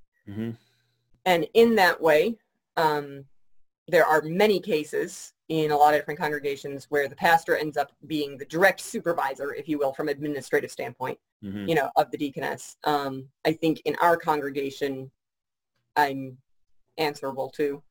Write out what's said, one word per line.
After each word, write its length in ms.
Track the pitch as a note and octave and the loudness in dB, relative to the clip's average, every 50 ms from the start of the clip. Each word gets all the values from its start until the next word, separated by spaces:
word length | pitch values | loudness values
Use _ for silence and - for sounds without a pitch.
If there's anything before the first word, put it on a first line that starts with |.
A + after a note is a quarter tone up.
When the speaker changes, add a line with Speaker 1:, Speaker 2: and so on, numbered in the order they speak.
| - _ _ _ _ G2+ | -20 _ _ _ _ -12
Speaker 1:
Mm-hmm. 220 | G2+ G#2+ A2+ A#2 A2+ - _ _ _ _ _ _ _ _ _ _ _ _ - | -8 -8 -6 -8 -8 -12 _ _ _ _ _ _ _ _ _ _ _ _ 0
Speaker 2:
And 200 | F#3 F3+ E3+ D3+ - - | 2 2 2 2 2 6
in 200 | A3+ A#3 A#3 A3+ | 6 6 6 6
that 240 | G#3 F#3 F3 - - | 6 4 4 4 4
way, 380 | D#3 E3 D3+ D#3 F3 A3+ A3+ - _ _ _ _ _ _ _ | 4 6 6 6 4 2 -2 -6 _ _ _ _ _ _ _
um, 480 | E3+ E3 D#3 D3+ D3 C#3+ C#3+ C#3 C#3 C#3 - _ _ _ _ - - - _ _ _ _ - | 0 2 2 2 0 -4 -8 -12 -14 -16 -18 _ _ _ _ -20 -20 -20 _ _ _ _ 2
there 160 | F3 E3 D3+ | 4 4 6
are 160 | - D#3 D3+ | 6 4 2
many 360 | D3 D#3 E3 F#3+ G#3 G#3+ G3+ F3 | 2 0 2 4 4 4 4 2
cases 720 | - G#3 E3+ D3+ D3+ - - C#3+ D3+ F#3 - - - - _ _ _ - | 0 -2 -2 -2 -2 -4 -4 -4 -4 -4 -8 -14 -18 -20 _ _ _ -4
in 220 | D#3+ D#3+ D#3 D3+ | -2 0 2 2
a 60 | D3+ | 4
lot 180 | D3 D3 D3+ D3+ | 6 6 6 6
of 60 | D3 | 4
different 180 | D3+ - D3+ D3+ | 0 -4 -6 -4
congregations 680 | - D3+ D3+ C#3+ C#3 C#3+ C#3 C#3 - C#3+ C#3 C3+ - - | -4 -4 -4 -4 -4 -6 -6 -6 -8 -10 -10 -12 -8 -4
where 200 | D3 D3 C#3+ B2+ | -2 -2 -2 -2
the 60 | C3 | -4
pastor 420 | - F#3+ E3+ E3 D#3 - - E3 | 0 2 4 4 4 2 0 -2
ends 200 | - D3+ D#3 C#3+ | 0 -2 -2 -4
up 160 | D3 C#3 - _ _ - | -4 -4 -4 _ _ -10
being 300 | C#3 D#3 D3 C#3+ C#3 C#3+ | -6 -4 -4 -4 -6 -8
the 80 | B2+ C#3+ | -12 -12
direct 340 | - D3+ E3 G3 F#3+ F#3 - | -8 0 2 2 2 2 0
supervisor, 720 | - - - A3 D#3+ E3+ E3 D3 C#3 C3+ C#3 - C#3 C#3+ - | -6 -10 -8 -4 -2 -2 -2 -2 -2 -4 -4 -6 -8 -8 -8
if 140 | - C#3+ - | -8 -6 -6
you 100 | D3+ C#3+ | -2 0
will, 140 | C#3+ C3+ | 0 -2
from 160 | C3+ - D3+ D3 | -2 -2 -4 -4
administrative 600 | C#3 C#3+ D3+ D3 D3 C3+ B2 - - D3 C#3+ D3 | -4 -4 -6 -6 -6 -8 -4 -2 -2 -2 -2 -4
standpoint, 480 | - - C3+ B2+ B2 - - - - - _ _ _ _ G#2 | -8 -10 -10 -10 -8 -8 -8 -8 -8 -10 _ _ _ _ -10
Speaker 1:
Mm-hmm. 240 | G2 F#2+ G#2 G2+ - | -8 -8 -4 -2 0
Speaker 2:
you 60 | E3 | 0
know, 160 | D3+ C3+ - - | 0 0 2 0
of 140 | - D3+ B2+ | 0 0 0
the 60 | D#3 | -2
deaconess. 640 | D3 D3 C#3 - D#3 C3+ C#3+ C#3 C3 - - - _ - | -6 -6 -6 -6 -6 -8 -8 -8 -10 -12 -18 -18 _ -2
Um, 440 | D3+ D3 C#3+ C#3 C#3 C3 C3+ C3+ - _ _ - | -2 0 0 -2 -4 -8 -10 -12 -16 _ _ -2
I 80 | D#3 | -2
think 300 | D#3+ - E3 D#3+ D3+ - - | -2 0 0 -2 -2 -2 -4
in 100 | D3+ D3 - | -6 -2 2
our 160 | E3 F3 E3+ | 2 4 4
congregation, 920 | E3+ - E3 D3+ D3 C#3 C#3+ C#3 C#3+ C#3 C#3 - - D3 C#3 C3+ C3 C3 C3 - _ _ _ _ _ _ _ _ _ _ _ _ _ _ _ _ | 2 0 -2 -2 -2 -4 -6 -6 -6 -6 -6 -6 -6 -6 -6 -6 -8 -12 -14 -18 _ _ _ _ _ _ _ _ _ _ _ _ _ _ _ _
I'm 440 | D3 C#3+ C#3 C3+ C3+ C3+ C3 B2+ - _ _ _ _ _ _ _ _ _ _ _ | 2 2 2 0 -4 -10 -12 -14 -18 _ _ _ _ _ _ _ _ _ _ _
answerable 540 | - D#3+ D3 D3 - - C3+ C3 C3+ C3 C3 - | -4 -2 -2 -4 -4 -8 -8 -6 -6 -8 -8 -4
to 260 | - D3 C#3+ C#3 C#3 - _ | -4 -4 -4 -4 -8 -12 _